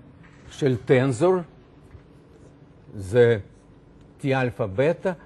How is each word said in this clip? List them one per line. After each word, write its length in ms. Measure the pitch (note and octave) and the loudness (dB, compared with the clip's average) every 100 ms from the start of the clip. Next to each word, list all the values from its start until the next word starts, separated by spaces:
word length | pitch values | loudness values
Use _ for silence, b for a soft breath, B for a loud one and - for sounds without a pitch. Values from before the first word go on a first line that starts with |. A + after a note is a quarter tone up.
| - - - - - | -20 -20 -20 -20 -20
של 280 | - C#3 B2 | -4 -2 -2
טנזור 580 | - B2+ C3+ A#2 F3 F#3 D#3+ - - - - - - - - - - - - - - | 2 2 2 0 0 0 -6 -20 -20 -20 -20 -20 -20 -20 -20 -20 -20 -20 -20 -20 -20
זה 440 | G#2+ F#2+ A#2+ A#2 G#2+ - - - - - - - - | -16 0 4 4 2 -4 -20 -20 -20 -20 -20 -20 -10
T 40 | |
אלפא 400 | C#3 C3 B2 - G#2+ | -4 -2 -2 -4 -6
בטא 360 | F#2+ D3 E3+ F#3+ E3+ | -2 -2 -2 -6 -8